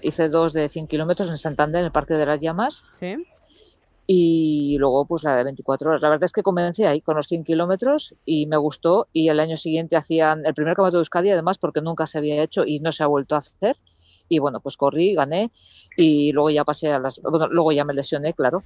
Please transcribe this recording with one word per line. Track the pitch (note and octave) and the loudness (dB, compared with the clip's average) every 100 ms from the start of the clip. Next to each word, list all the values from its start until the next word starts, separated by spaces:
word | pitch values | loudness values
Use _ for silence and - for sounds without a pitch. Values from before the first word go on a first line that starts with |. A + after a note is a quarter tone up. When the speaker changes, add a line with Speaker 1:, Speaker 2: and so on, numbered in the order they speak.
Speaker 1:
hice | D3+ D#3 D#3+ | -4 0 0
dos | E3 E3 | 2 0
de | D#3 D3 | 0 -4
cien | E3 D#3 | -4 -6
kilómetros | D3+ D#3+ F3 F#3 | -4 -2 -2 -4
en | D#3 | -4
Santander, | D#3+ C#3+ D3+ E3+ | -4 -2 0 0
en | E3+ | -2
el | |
Parque | D3+ D3+ D#3 | -4 -4 -2
de | D3 | 0
las | D3+ | -2
Llamas. | D#3+ E3+ B3+ - _ - | -2 -4 -4 -6 _ -14
Speaker 2:
Sí. | F3+ A#3+ F4+ _ - - - _ _ _ - | -10 -10 -12 _ -20 -20 -20 _ _ _ 2
Speaker 1:
Y | F#3 E3+ E3 D#3 D3+ C#3+ C#3+ | 4 4 4 2 0 0 2
luego, | C#3 C3+ D3 | 2 2 0
pues, | E3 | -2
la | D3+ B2+ | 0 0
de | |
veinticuatro | C3 C#3 - C3+ D3+ | 0 -4 -4 -2 0
horas. | D#3 | 2
La | D3+ | 2
verdad | D3+ E3+ | 2 0
es | |
que | - | 0
comencé | G3 F3 F3 E3+ G3+ | 0 0 0 0 2
ahí | D3+ | 2
con | - D3+ | 0 -2
los | C#3+ | -2
cien | E3+ D#3 | -4 -2
kilómetros | E3 F3 F#3+ B3 D4 - - - | 0 0 0 0 0 -2 -12 -4
y | D#3 D3 | -2 0
me | D#3 | 0
gustó. | D3 - E3 G3 - | 0 -2 2 2 0
Y | D#3+ D#3+ | 0 2
el | D3+ | 2
año | D#3+ D#3+ | 0 -2
siguiente | E3 D#3+ E3 E3 | -2 -4 0 -2
hacían | - D#3+ D#3 D#3 D3+ | 0 2 2 2 -2
el | |
primer | D3+ D#3 | -2 0
campeonato | F#3 F#3+ F3 | 2 2 2
de | |
Euskadi, | D#3+ F3 F#3+ | 0 0 2
además, | F#3 E3+ G3 | 2 0 -2
porque | D3+ D3+ | -2 -4
nunca | D#3+ E3 D#3 | -4 -4 -4
se | D#3 | -2
había | D3+ D3 | -2 0
hecho | D#3 - C#3 | -2 -2 -2
y | D3+ | -2
no | D#3+ | -2
se | - | 0
ha | D3+ | 0
vuelto | C#3+ C3+ D3+ | 0 0 -4
a | |
hacer. | - - G#3 C#4+ _ _ _ - - | -4 -4 -2 -2 _ _ _ -14 -2
Y | E3 | 0
bueno, | C#3 A2 | 0 -4
pues | C#3 - | -8 -2
corrí, | C#3 C#3+ F#3 | 0 2 0
gané | F3 C#3 E3+ A#3 _ - - - - | 2 0 -2 -4 _ -20 -20 -6 2
y | E3 D3 D3 | 4 4 2
luego | C#3+ D3+ | 2 2
ya | D3 D3 | 2 0
pasé | D3 D#3 | -2 0
a | C#3 | -2
las, | C3 - | -2 -6
bueno, | - D#3+ D#3+ | -2 -2 0
luego | E3+ D#3+ | 2 2
ya | C#3+ D3 | 2 0
me | |
lesioné, | C#3 C#3 D3 D3+ | -2 -4 -4 -4
claro, | E3+ E3 E3 | 0 0 -2